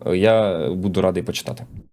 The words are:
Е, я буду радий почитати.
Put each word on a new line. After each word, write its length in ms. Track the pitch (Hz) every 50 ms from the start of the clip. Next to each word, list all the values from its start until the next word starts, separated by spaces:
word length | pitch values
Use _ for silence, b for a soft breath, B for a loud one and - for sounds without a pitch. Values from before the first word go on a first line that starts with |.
| -
Е, 100 | - 90
я 520 | 92 101 110 113 110 107 98 90 82 71 65
буду 320 | 90 92 95 101 85 95
радий 200 | 92 92 90 90
почитати. 420 | - - - - - - 64 - - - - - - -